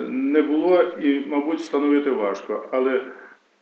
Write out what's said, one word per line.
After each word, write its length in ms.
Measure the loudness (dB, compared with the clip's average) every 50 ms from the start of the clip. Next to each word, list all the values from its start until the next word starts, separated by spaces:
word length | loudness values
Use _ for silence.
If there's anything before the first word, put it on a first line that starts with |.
| -6 -6
не 340 | -4 -2 0 2 2 2
було 400 | 2 2 0 0 2 4 4 4
і, 440 | 4 2 -2 -2 0 0 2 0 -2
мабуть, 340 | -2 -2 -2 -2 -2 -4 -4
встановити 500 | -6 -4 -2 0 2 4 2 2 2 0
важко, 580 | 0 0 0 -2 -2 -4 -6 -6 -6 -6 -6 -4
але, 340 | -2 0 0 2 0 -2 -4 -6 -16 -18 -20 -20 -20 _ _ _ _ _